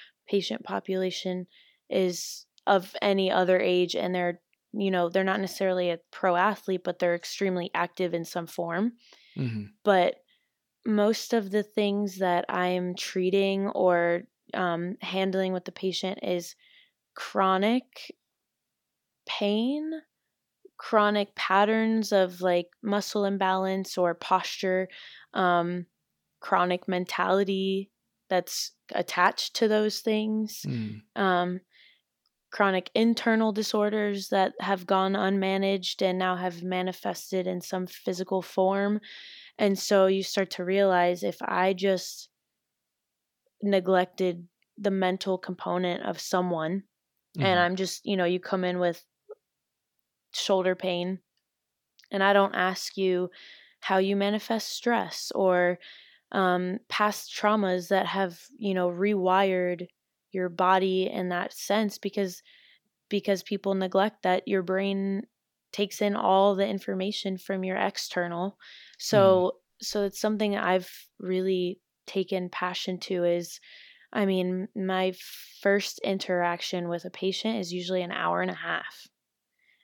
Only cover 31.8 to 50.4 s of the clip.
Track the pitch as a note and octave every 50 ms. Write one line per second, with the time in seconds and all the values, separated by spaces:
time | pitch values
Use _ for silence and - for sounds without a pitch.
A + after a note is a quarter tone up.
31.8 | - - _ _ _ _ _ _ _ _ _ _ _ _ - - G#3 G3 F#3+ F#3
32.8 | F#3 - - G#3+ A3+ A#3 A#3 - - A#3 A3 A3 A3+ A3 G3+ G#3+ G#3+ - - G#3+
33.8 | G#3 G#3 G#3 G#3+ G#3 G#3 G3+ G3 F#3+ - - G3 F#3+ - - - G3 F#3+ G3+ F#3
34.8 | F3+ - G3 F#3+ F#3+ F#3+ G3 G3 F#3+ F#3+ G3 G3 F#3+ F#3+ F#3+ G3 G3 G3 G3 G3
35.8 | F3+ - - - G3+ F#3 F#3 F#3 F#3 F#3 F3+ F3+ F3+ F#3 E3+ E3+ E3+ F#3 F#3 F3+
36.8 | F#3 F#3 F#3 - - G3+ F3+ - - - - F#3 F3+ F#3 F#3 F3+ F3 - - F#3
37.8 | F#3 F3 - - - - F#3 F3 F#3 - F#3+ F#3+ F3+ - - - F#3+ F#3 G3 G3
38.8 | G3+ G3+ G#3 G#3+ - - - - - - - - - - _ - A3 G3+ G3 G3
39.8 | - - G#3+ G3 F#3+ F#3+ F#3+ F#3+ F#3+ - - G3+ G3 F#3 - - F3+ F3 F#3+ G3
40.8 | G3+ G3 F#3 F3+ F3 F3 F3+ E3+ F#3+ G3+ F3 - - - - F#3 F3+ F#3+ G3 F3+
41.8 | F#3+ G3 F#3+ F3+ - - - - - - _ _ _ _ _ _ _ _ _ _
42.8 | _ _ _ _ _ _ _ _ _ _ _ _ _ _ _ - - G3+ G3 F#3+
43.8 | F3+ F#3+ F#3+ F3+ F#3 F#3 - - F#3+ F3+ E3+ F3 F3 - _ _ _ _ _ -
44.8 | G3+ G#3 F#3+ F#3+ F#3+ F#3 F#3 F#3 - G3 F#3 F3+ - - F3+ - - F3+ F3 F3+
45.8 | F#3 F3 F3 - - - E3+ - - - - F#3 F3+ F3+ E3+ D#3+ D#3 D#3+ F3+ G3
46.8 | - _ _ _ _ _ _ _ _ _ - F3 D3 G3 F#3 F3 F3 F3 F#3 F#3
47.8 | F#3+ F3+ - - - - G3+ F#3+ F3+ F3 F3+ F3+ - - - F#3 F3+ F3+ F3+ F3+
48.8 | F3+ F3 E3 - - _ _ _ _ - G#4 _ _ _ _ _ _ _ _ _
49.8 | _ _ _ _ _ _ _ _ _ _ - -